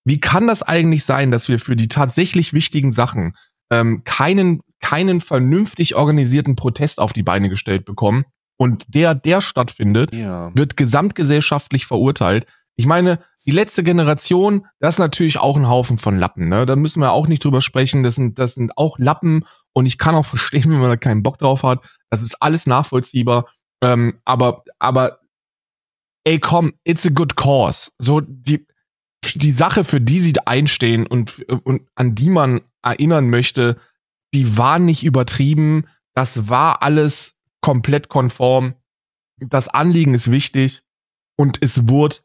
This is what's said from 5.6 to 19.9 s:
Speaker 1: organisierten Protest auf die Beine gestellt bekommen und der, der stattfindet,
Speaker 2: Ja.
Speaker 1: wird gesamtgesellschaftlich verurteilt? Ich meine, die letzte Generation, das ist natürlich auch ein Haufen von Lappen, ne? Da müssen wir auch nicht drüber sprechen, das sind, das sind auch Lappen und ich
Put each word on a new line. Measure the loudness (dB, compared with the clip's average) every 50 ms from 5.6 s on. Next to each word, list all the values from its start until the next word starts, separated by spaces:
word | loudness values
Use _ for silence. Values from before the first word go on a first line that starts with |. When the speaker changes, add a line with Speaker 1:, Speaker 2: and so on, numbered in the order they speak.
| 0 -2 -2 -2 -2 -2 0
Speaker 1:
organisierten | 0 2 2 2 2 2 2 0 0 0 0 -2
Protest | -2 -2 -4 -2 -2 -4 -4 -2 -2
auf | -2 -2 -2
die | -4
Beine | -2 0 0 0 0 0
gestellt | -2 -4 -4 -4 -4 -4 -4
bekommen | -8 -6 -2 0 0 0 0 -2 -4 _ _ _ _ _
und | _ 0 0 0 -2 -6 -4 0
der, | 2 2 2 2
der | 0 0 0 0 0
stattfindet, | 0 -2 -4 -4 -4 -4 -4 -2 0 2 2 2 0 0 -4
Speaker 2:
Ja. | -8 -8 -8 -8 -8 -10 -4 0
Speaker 1:
wird | 0 0 0 0
gesamtgesellschaftlich | -2 0 2 2 0 0 0 -2 -2 0 0 2 0 0 0 -2 -4 -4 -4 -4 -4 -4
verurteilt? | -2 -2 0 0 0 0 0 0 2 2 0 -2 -6 _ _ _ _ _
Ich | -2 0
meine, | 2 4 4 4 2 0 0 -4 _ _ _ _
die | -2
letzte | 0 0 0 0 -2 -2 0
Generation, | 2 2 2 2 2 0 -2 0 0 2 2 2 2 0 -2 -4 -8 _ _
das | -2 -2 0
ist | 0
natürlich | 0 0 0 0 0 0 0
auch | 0 -2 0 2
ein | 2 2 2
Haufen | 2 2 0 0 -2 -2
von | 0 -2 0
Lappen, | 0 -2 -2 -4 -4 -2 0
ne? | 0 0 2
Da | 2 2
müssen | 0 0 0 0 0
wir | 0 2
auch | 2 2 2
nicht | 0 0 0 0
drüber | 0 0 0
sprechen, | 0 -2 -2 -2 0 0 0 0
das | 0 0 0
sind, | -2 -4 -4 -2 -4
das | -4 -4 -4
sind | -6 -6 -6 -2
auch | -2 -2 -2 -2
Lappen | 0 0 0 0 0 0 0 0 0 -2 -6 _ _ _ _
und | _ 0 0
ich | 0